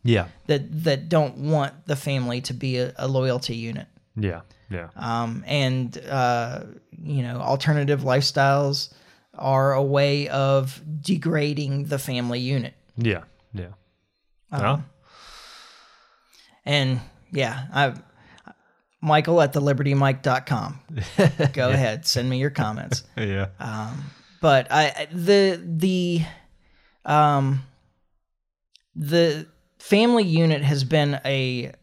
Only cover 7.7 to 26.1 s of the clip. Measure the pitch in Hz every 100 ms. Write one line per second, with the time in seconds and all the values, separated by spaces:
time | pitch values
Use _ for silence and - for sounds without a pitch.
7.7 | 151 139 143 131 127 135 139 139 139 143
8.7 | 143 - - _ _ _ - 135 135 135
9.7 | 135 139 139 143 143 143 139 135 135 131
10.7 | - 151 151 - 170 160 156 147 147 143
11.7 | 139 151 143 139 123 123 120 127 135 117
12.7 | _ _ - 117 90 - _ _ 101 90
13.7 | 101 _ _ _ _ _ _ _ 143 101
14.7 | 147 143 _ _ - - - - - -
15.7 | - - _ _ _ _ _ _ _ -
16.7 | 147 131 123 - _ _ 151 123 131 135
17.7 | 139 139 139 - _ _ - - - _
18.7 | _ _ _ 156 151 156 170 147 147 143
19.7 | 135 143 139 139 135 147 131 - 117 107
20.7 | 139 - 147 95 - 185 - 143 139 127
21.7 | 135 123 110 - 127 127 127 143 143 107
22.7 | 110 - 123 - - 104 98 95 - 113
23.7 | 107 107 139 139 - _ _ 160 135 -
24.7 | 151 151 - 151 175 170 202 190 170 175
25.7 | 165 190 185 175